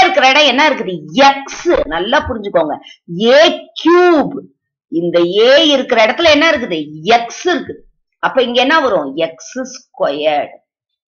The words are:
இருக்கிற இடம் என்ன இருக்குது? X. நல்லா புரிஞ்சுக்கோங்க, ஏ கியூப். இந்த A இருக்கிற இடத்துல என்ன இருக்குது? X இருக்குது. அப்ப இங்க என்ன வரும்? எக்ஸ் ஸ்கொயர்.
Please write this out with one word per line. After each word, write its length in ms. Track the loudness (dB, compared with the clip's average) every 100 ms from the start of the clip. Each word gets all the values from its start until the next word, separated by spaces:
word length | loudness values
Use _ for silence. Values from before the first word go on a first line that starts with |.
இருக்கிற 220 | 4 4 2 2
இடம் 160 | 2
என்ன 80 | 2 0
இருக்குது? 240 | -2 -6 -10 -6 2 2
X. 360 | 2 -6 -8 -2 -2 -2 -6
நல்லா 240 | -2 -2 -2
புரிஞ்சுக்கோங்க, 460 | -8 -2 -2 -2 -6 -12 -20 -12 -2 4
ஏ 160 | 6 4 2 -10 -4
கியூப். 560 | 2 4 4 2 0 -6 -16 _ _ _ -8 -6
இந்த 180 | -2 0 0 2 4
A 40 | 4 2
இருக்கிற 260 | 0 0 0 0
இடத்துல 240 | 2 2 4
என்ன 100 | 2
இருக்குது? 260 | 0 -4 -8 -8 -6 0 0
X 280 | 0 -6 -4
இருக்குது. 300 | -4 -6 -16 _ _ _ -8 -4
அப்ப 100 | -2 0
இங்க 120 | 0 2
என்ன 100 | 2 0
வரும்? 240 | -2 -4 -4 -6
எக்ஸ் 320 | -6 -16 -12 -12
ஸ்கொயர். 760 | -14 _ -6 -4 -2 -2 -2 -4 -10 _ _ _ _ _